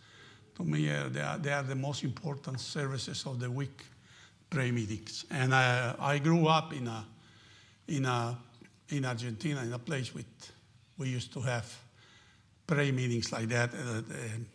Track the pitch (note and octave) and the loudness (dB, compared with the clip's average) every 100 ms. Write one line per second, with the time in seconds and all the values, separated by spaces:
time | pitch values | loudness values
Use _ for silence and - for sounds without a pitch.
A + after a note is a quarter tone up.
0 | - - - - - - D#2 D2+ D2+ D2 | -20 -20 -20 -20 -16 -4 0 2 2 2
1 | B2+ D2 C#2+ - C#3+ C#3+ C3 C3 C#3 C3+ | 0 -2 -2 -2 -2 -2 -2 -2 -4 -2
2 | C#3 - D3+ C#3 - B2+ - D#3+ C#3 C3 | -4 -4 -6 -8 -6 -8 -6 -4 -4 -4
3 | - C3+ C#3 B2 B2 B2+ C3+ - - - | -6 -6 -6 -4 -4 -4 -4 -8 -20 -20
4 | - - - - - C3+ B2 A#2+ G#2 A2 | -20 -20 -20 -20 -4 0 2 2 0 -4
5 | - - - D3+ C3 C3 B2+ B2 A#2+ - | -8 -12 -4 0 6 6 6 4 2 0
6 | C#3 C#3+ D3 E3+ D#3 D#3+ E3 D3 A#2+ A2+ | 2 4 4 6 6 6 2 -4 -4 -6
7 | G#2+ - - - - - - - - C#3+ | -10 -16 -20 -20 -20 -20 -20 -16 -4 0
8 | C3 A#2+ A#2 B2 - - - - - C#3+ | 2 2 0 -4 -10 -20 -20 -20 -6 -2
9 | B2+ A#2 A#2+ G#2+ E3 C#3 A#2+ A#2+ B2 C#3 | -2 -2 -4 -4 -2 -2 -2 -6 -4 -4
10 | A#2+ - - - - - - - _ - | -4 -8 -12 -16 -20 -20 -20 -20 _ -6
11 | C3 B2 - C#3+ A#2+ A#2+ G#2+ - - - | -4 -2 -4 -4 -2 -2 -4 -12 -20 -20
12 | - - - - _ _ - C#3+ C#3+ B2+ | -20 -20 -20 -20 _ _ 0 2 4 2
13 | B2+ A#2+ - C3 A2+ A#2+ A#2+ A2+ B2 A2 | 2 2 0 -2 2 2 2 0 -4 -4
14 | A2+ C#3+ A#2 A2+ A#2 | -4 -6 -6 -6 -10